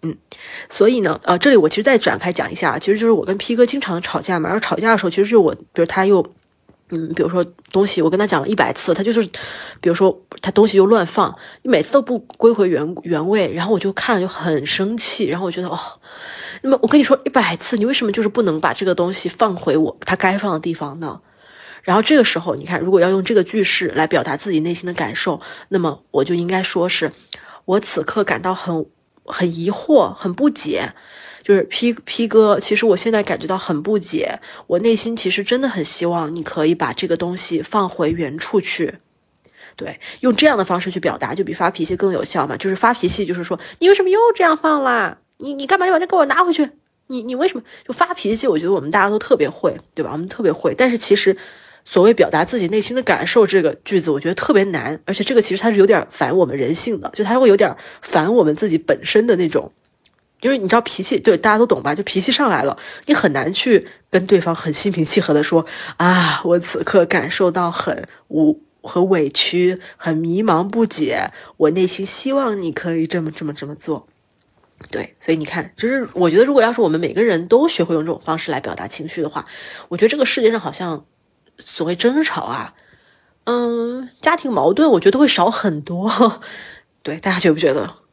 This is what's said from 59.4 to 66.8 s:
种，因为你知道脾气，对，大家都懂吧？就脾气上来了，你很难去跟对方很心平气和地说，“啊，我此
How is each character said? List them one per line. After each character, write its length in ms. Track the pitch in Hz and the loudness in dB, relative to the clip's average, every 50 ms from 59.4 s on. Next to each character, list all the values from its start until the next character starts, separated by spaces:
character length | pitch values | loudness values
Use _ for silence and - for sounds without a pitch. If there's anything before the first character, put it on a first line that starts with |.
| 180 160 | 2 0
种， 200 | - - - - _ _ _ _ _ _ _ _ _ _ _ _ _ _ | 0 -2 -4 -4 _ _ _ _ _ _ _ _ _ _ _ _ _ _
因 100 | - 247 | -2 0
为 60 | 277 | 0
你 100 | 254 196 | 0 0
知 80 | 185 214 | 2 2
道 60 | 233 | 2
脾 220 | 233 - - - | 0 -2 -8 -6
气， 180 | 190 - 262 196 | -4 -2 -2 2
对， 160 | - 226 185 | 4 4 4
大 160 | 165 - 214 | 4 4 2
家 60 | 214 214 | 4 4
都 80 | 233 | 4
懂 160 | 226 190 135 | 2 2 0
吧？ 120 | - 143 147 | 0 -4 -4
就 80 | 196 196 | -4 -4
脾 140 | - - 190 | -4 -4 -2
气 140 | 190 - | 0 0
上 160 | 247 - 294 240 | 2 2 2 2
来 140 | 180 147 | 2 0
了， 120 | 147 139 - - - - - - - | 0 -2 -4 -6 -12 -18 -18 -14 0
你 80 | - | 0
很 180 | 302 - - 185 143 | 0 2 2 0 0
难 180 | 139 131 156 | 0 -4 -4
去 340 | 190 - - 254 226 185 - - - _ _ _ | -4 -2 2 4 4 4 4 0 -20 _ _ _
跟 180 | - 185 180 | -2 -2 2
对 140 | 190 208 180 | 4 2 2
方 140 | 160 175 165 | 4 0 -4
很 180 | - - 165 | -4 -4 -6
心 180 | 151 - - 202 | -6 -2 -2 -2
平 140 | 185 175 156 | 0 0 -2
气 160 | 151 - 220 | 2 2 0
和 140 | 175 - 147 | 2 2 2
地 80 | 147 | 2
说 240 | 151 - 170 170 165 - - - - - - _ | 2 2 2 0 0 0 -12 -14 -14 -14 -6 _
，“啊， 420 | 170 180 185 180 175 160 147 - - | 2 2 4 4 2 0 -2 -2 0
我 120 | 185 170 175 | 0 0 0
此 240 | 170 - - - | 0 -2 -4 -4